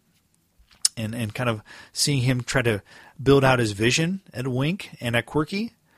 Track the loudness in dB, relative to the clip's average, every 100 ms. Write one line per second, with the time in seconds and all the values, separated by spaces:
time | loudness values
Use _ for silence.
0 | _ _ _ _ _ _ _ _ -6 -6
1 | -8 -6 -6 -2 -2 -2 -8 -20 -14 -4
2 | 0 0 0 0 0 0 0 -2 -6 -20
3 | -20 -2 4 6 6 4 0 0 0 2
4 | 0 -4 -10 -8 -4 -2 -2 -4 -10 -8
5 | -2 -2 -2 -4 -4 -6 -8 -12 _